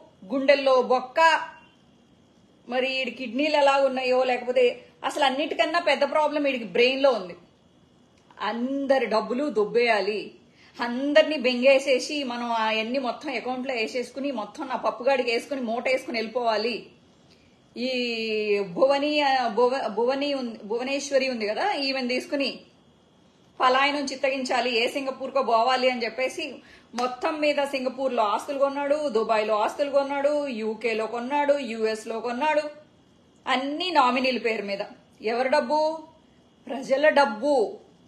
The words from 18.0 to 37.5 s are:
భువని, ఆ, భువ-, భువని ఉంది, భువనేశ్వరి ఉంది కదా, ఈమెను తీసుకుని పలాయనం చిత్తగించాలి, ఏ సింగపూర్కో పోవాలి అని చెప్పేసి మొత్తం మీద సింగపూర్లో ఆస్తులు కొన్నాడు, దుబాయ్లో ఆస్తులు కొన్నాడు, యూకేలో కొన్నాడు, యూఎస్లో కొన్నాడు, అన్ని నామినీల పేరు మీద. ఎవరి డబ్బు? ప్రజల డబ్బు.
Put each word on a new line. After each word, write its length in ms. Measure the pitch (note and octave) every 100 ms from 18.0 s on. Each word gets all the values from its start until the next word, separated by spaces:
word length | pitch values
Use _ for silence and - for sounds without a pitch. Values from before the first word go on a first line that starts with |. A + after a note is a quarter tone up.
| B3 A3+ A3 G#3+ G#3+ G3+
భువని, 640 | F#3+ E3+ C4+ C#4 D4 D4
ఆ, 280 | C#4+ C4 A#3+
భువ-, 400 | G#3 B3 C4 A3
భువని 460 | G3+ A#3+ C#4 C#4+
ఉంది, 240 | C#4 A#3+ A3
భువనేశ్వరి 640 | G3+ A#3 B3+ C#4 C4+ C#4 C4
ఉంది 200 | A#3+ G3+
కదా, 240 | A3 F#4+
ఈమెను 360 | F4 C#4 C4+ B3
తీసుకుని 520 | B3+ - C#4+ C4 - - _ _ _ _ _ _ _ _ -
పలాయనం 440 | C4 B3+ C#4+ D4
చిత్తగించాలి, 720 | C4+ C4+ C#4 C4+ B3+ C4 B3 A3+
ఏ 120 | A#3+
సింగపూర్కో 540 | C#4+ C4+ - C4 C4+
పోవాలి 480 | A#3 A3+ A#3+ B3+ B3+
అని 140 | B3
చెప్పేసి 500 | A3+ A3 C4 - D4+ A#3 - - _
మొత్తం 460 | A#3 B3 B3 E4+ D#4
మీద 160 | D4 C#4
సింగపూర్లో 580 | C#4 C#4 B3+ B3+ C4+ A#3+
ఆస్తులు 360 | G#3+ G#3+ - C#4
కొన్నాడు, 500 | C#4 C#4 C#4+ D4+ D4
దుబాయ్లో 540 | A3 G#3+ G#3+ G#3+ G#3+
ఆస్తులు 280 | A3+ - C#4+
కొన్నాడు, 560 | C#4 C4+ C#4+ C#4 D4 C#4+
యూకేలో 600 | A3 A3 A3 A#3+ A3 A3
కొన్నాడు, 520 | A#3 B3 D4 C#4+ C#4+
యూఎస్లో 640 | B3 A3+ A3 A3 A3+ A3+
కొన్నాడు, 420 | A#3 A#3+ D4+ D4+ D4+ - - _ _ _ _ _ -
అన్ని 440 | C4 C#4 D4+ F4+
నామినీల 480 | D#4 B3+ B3+ C4 A#3+
పేరు 240 | A#3 A3
మీద. 160 | G3+ G3+ G#3 - _ _
ఎవరి 260 | G#3 A#3 C4
డబ్బు? 500 | D4 B3 D4+ D#4 D#4+ - _ _ _ _ _ -
ప్రజల 420 | C4 G#3+ C4+ D4+
డబ్బు. 720 | C#4 C4 G#3+ C#4